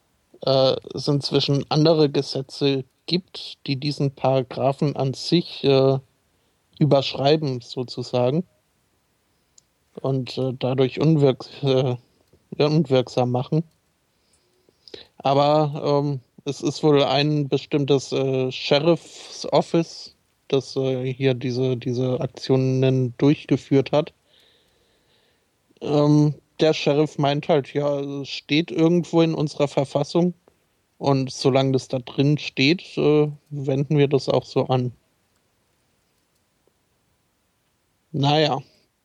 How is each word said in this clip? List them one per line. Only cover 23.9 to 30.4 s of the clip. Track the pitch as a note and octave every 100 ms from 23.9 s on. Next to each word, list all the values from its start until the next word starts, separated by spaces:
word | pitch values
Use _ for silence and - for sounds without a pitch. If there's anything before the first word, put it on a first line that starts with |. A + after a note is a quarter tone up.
hat. | D3 E3 - _ _ _ _ _ _ _ _ _ _ _ _ _ _ _ _
Ähm, | A2+ D3 D3 D3+ D3 C#3+ _ -
der | D#3+
Sheriff | D#3+ D#3+ C#3+ D3+ -
meint | C#3 D3 -
halt, | D3+ C3+
"Ja, | C#3+ D3 C#3+
es | C#3+ C#3+ C3+
steht | - - C#3+ E3+
irgendwo | - D#3+ F3 D3+ E3
in | E3
unserer | D3+ D3+ - C#3+
Verfassung | - C3+ C#3+ D3 D#3+ F3+ -